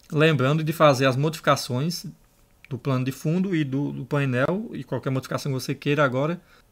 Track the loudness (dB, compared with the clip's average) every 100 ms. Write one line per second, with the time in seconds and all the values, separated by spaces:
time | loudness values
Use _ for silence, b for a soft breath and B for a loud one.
0 | -4 2 4 4 2 2 0 4 4 6
1 | 2 2 0 0 0 0 0 -4 -4 -6
2 | -10 -16 _ _ _ _ -12 -6 -2 -2
3 | -2 -2 0 0 2 0 0 -2 -4 -6
4 | -4 -2 0 0 0 0 -4 -10 -8 -6
5 | -2 -4 -4 -6 -4 -4 -4 -4 0 2
6 | 2 2 -2 -4 b b b